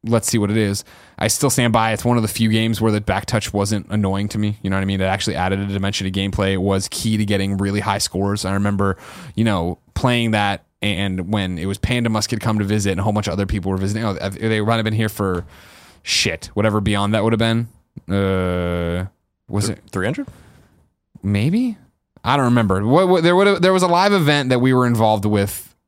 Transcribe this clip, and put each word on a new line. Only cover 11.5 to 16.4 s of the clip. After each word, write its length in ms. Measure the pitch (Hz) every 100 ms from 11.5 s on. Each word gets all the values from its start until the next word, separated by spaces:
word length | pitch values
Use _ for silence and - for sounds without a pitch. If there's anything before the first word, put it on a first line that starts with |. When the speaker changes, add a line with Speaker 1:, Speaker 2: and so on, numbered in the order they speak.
| 87
Speaker 1:
it 60 |
was 140 | 95 98
Panda 320 | - 123 117
Musk 200 | 110 -
had 100 | 110
come 180 | 117 107
to 60 | 101
visit 240 | 107 98
and 100 | 92
a 20 |
whole 120 | 101
bunch 120 | 104 104
of 60 |
other 140 | 92 98
people 240 | 107 90
were 80 | 95
visiting, 260 | 98 107
oh, 80 | 110
they 480 | 92 98 95 110 107
might 160 | 107 113
have 80 |
been 80 | 107
here 160 | 110 110
for 380 | - 98 90 87 - - - - -
shit, 420 | - - - 80